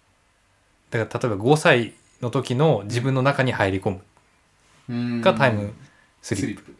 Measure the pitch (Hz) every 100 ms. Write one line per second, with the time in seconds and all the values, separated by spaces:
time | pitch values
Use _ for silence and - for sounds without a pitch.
0 | _ _ _ _ _ _ _ _ _ 117
1 | 110 117 127 101 113 151 175 123 110 -
2 | _ _ 123 139 123 123 160 113 101 117
3 | 135 131 131 139 127 - 98 95 107 95
4 | - _ _ _ _ _ _ _ - 120
5 | 120 120 113 113 131 104 101 - - _
6 | _ _ - 98 - - - -